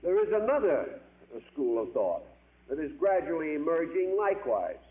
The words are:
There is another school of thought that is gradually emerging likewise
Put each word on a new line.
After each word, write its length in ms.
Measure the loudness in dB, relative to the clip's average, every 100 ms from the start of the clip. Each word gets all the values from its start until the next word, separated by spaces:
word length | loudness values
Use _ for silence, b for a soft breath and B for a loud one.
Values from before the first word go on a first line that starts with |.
There 180 | 2 2 4
is 60 |
another 640 | 2 2 2 4 2 0 -10 -18 -20 -16 -16 -14
school 300 | -4 0 0
of 80 | -2
thought 300 | 0 0 -2 -6 -20 _ _ -8
that 100 | -6
is 120 | -6 0
gradually 560 | 2 2 0 -2 -2 -2
emerging 600 | 0 0 0 0 0 0
likewise 640 | 0 0 0 -2 -2 -8 -16